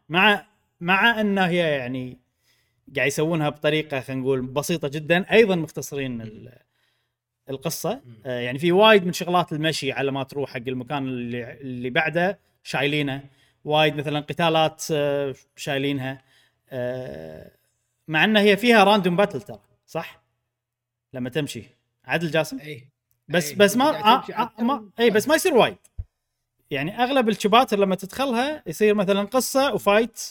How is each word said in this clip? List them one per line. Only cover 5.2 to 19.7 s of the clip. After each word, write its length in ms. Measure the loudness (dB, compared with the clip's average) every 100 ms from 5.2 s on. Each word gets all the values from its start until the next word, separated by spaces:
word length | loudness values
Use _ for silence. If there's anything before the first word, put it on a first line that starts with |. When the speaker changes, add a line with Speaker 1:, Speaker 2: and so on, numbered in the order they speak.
| 4
Speaker 1:
أيضا 240 | 4 6 2
مختصرين 640 | -2 -8 -10 -8 -6 -8
ال-، 380 | -12 -16 -20 -20 _ _ _ _ _ _ _ _ -12
القصة. 520 | -8 -8 -6 -6 -8
Speaker 2:
مم. 100 | -12 -16 -10
Speaker 1:
آه، 140 | -6
يعني 180 | -6 -2
في 140 | 2
وايد 340 | 6 6 6 4
من 60 |
شغلات 400 | -4 -2 -2 -2
المشي 400 | -2 -2 -2 -6
على 200 | -4 -4
ما 100 | -4
تروح 280 | -8 -8 -8
حق 60 | -8
المكان 460 | -8 -8 -8 -6 -6
اللي، 440 | -8 -8 -8 -10
اللي 380 | -14 -12 -8 -4
بعده 480 | -2 -2 0 -2 -2 _ _
شايلينه. 640 | -8 -2 0 0 -2 -6 -12 _ _ _
وايد 320 | 0 2 2 0
مثلا 240 | -4 -6
قتالات، 640 | -6 -2 0 2 2 -2 -4
آه، 440 | -2 0 -2 -4 -8 _ -12
شايلينها. 680 | -6 -4 -2 -4 -6 -10 _ _ _ _ _
آه، 800 | -8 -6 -8 -10 -14 -14 -16 -20 _ _ _ _ _ -6
مع 160 | 0
أن 120 | 2 4
هي 200 | 4 4
فيها 280 | 6 6
راندوم 320 | 8 6 4 2
باتل 240 | 0 -2
ترى، 180 | -12 -18 _